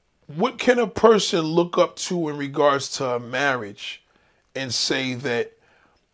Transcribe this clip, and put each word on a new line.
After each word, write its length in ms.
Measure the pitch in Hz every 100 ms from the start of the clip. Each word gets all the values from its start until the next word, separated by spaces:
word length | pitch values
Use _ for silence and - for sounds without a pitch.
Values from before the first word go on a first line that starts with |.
| _ _ -
what 320 | 147 233 254
can 200 | - 247
a 80 | 220
person 540 | - 226 214 - 180
look 380 | 156 165 175 180
up 180 | 170 -
to 320 | - 180 156
in 80 | 147
regards 520 | 139 143 143 139 135 -
to 160 | 135
a 60 | 120
marriage 840 | 120 127 143 127 104 104 - - _ _ _ _ _
and 180 | - 135
say 420 | 113 - 139 131
that 380 | 123 131 123 - _ _ _ _ _ _